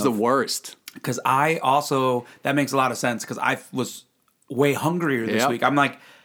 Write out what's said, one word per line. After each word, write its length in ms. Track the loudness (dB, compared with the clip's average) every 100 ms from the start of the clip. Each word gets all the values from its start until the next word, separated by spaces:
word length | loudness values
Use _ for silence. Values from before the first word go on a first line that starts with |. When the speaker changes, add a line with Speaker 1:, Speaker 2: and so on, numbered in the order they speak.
| 0
Speaker 1:
of. 100 | 2
Speaker 2:
the 60 |
worst. 540 | 2 2 0 -6 -10 -18 -20 -12
Speaker 1:
'Cause 160 | -8 -4
I 340 | 0 2 2 0
also, 680 | 2 2 2 0 2 0 -4 -8
that 140 | -2 0
makes 160 | 0
a 60 | 0
lot 140 | 0
of 60 | 0
sense, 260 | -2 -4
'cause 140 | -6 -4
I 160 | -2
f-, 180 | -2 -4
was 340 | -6 -6 -8 -20 _ _ _ -8
way 240 | 0 2
hungrier 540 | 2 0 0 -2 -2 0
this 140 | 0
Speaker 2:
Yep. 60 | 2
Speaker 1:
week. 120 | 2
I'm 120 | 2 2
like, 240 | 0 -2 -20 -20